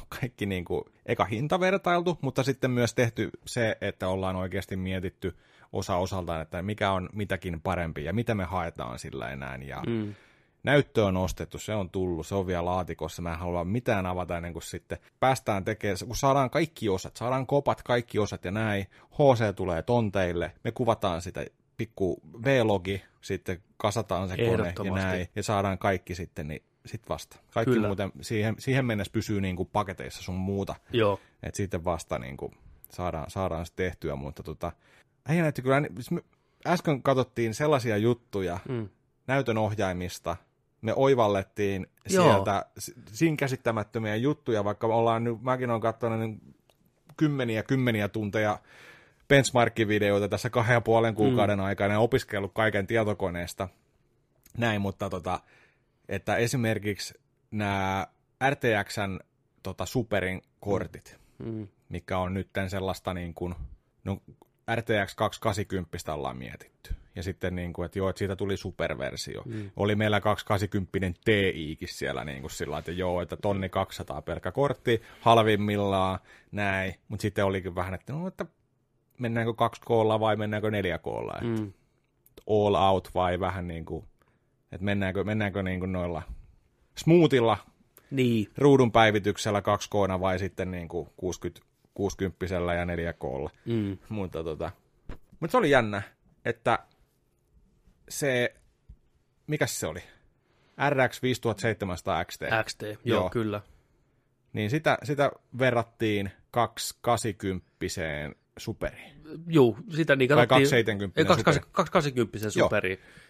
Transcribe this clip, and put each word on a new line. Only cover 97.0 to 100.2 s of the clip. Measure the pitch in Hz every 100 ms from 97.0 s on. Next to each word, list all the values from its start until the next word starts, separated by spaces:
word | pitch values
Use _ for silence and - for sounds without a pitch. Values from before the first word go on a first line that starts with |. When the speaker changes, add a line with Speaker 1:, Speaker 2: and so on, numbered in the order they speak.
| _ _ _ _ _ _ _ _ _ _ -
Speaker 1:
se, | - 143 123 123 - _ _ - - _ _ _ _ -
mikäs | 151 131 -
se | 92
oli? | 78 - -